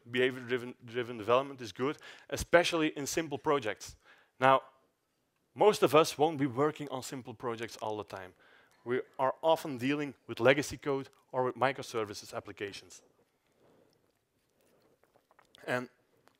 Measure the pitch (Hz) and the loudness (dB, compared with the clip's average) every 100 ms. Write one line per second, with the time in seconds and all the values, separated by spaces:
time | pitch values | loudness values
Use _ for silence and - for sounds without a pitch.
0 | 120 123 131 127 120 123 123 - 123 120 | -6 0 0 0 -4 -6 -6 -14 -10 -6
1 | 117 120 101 123 139 131 113 - 131 151 | -6 -6 2 2 2 -8 -12 -4 -4 -4
2 | - - - 131 - 170 175 170 156 151 | -12 -20 -10 -8 4 6 6 2 0 -2
3 | 135 175 160 143 156 143 107 98 - - | -4 -4 -4 -4 0 0 -2 -8 -14 -18
4 | _ - _ _ 131 135 - _ _ _ | _ -20 _ _ 6 6 2 _ _ _
5 | _ _ _ _ _ 120 202 - 131 147 | _ _ _ _ _ 4 4 6 6 6
6 | 160 - 156 147 139 117 151 151 143 127 | 6 2 0 0 -4 -2 -2 -2 -8 -8
7 | - 135 120 113 127 113 113 - 110 107 | -8 -12 -14 -10 -8 -8 -10 -10 -8 -8
8 | 101 101 92 _ _ _ _ _ 120 123 | -8 -14 -16 _ _ _ _ _ -6 -4
9 | - - 135 - 160 160 165 127 131 147 | -6 -4 -2 0 0 0 -2 -4 -2 -2
10 | 143 - - 117 120 143 - 147 151 139 | -4 -12 -14 2 4 4 0 -8 -6 -6
11 | 131 _ _ 131 127 - 131 135 127 117 | -8 _ _ -4 -2 0 -2 -2 -8 -6
12 | 104 101 110 120 104 95 101 95 92 - | -6 -10 -12 -12 -12 -10 -10 -10 -18 -20
13 | _ _ _ _ _ _ _ _ _ _ | _ _ _ _ _ _ _ _ _ _
14 | _ _ _ _ _ _ _ _ _ _ | _ _ _ _ _ _ _ _ _ _
15 | _ _ _ _ _ - - 123 127 _ | _ _ _ _ _ -14 -4 -4 -4 _
16 | _ _ _ | _ _ _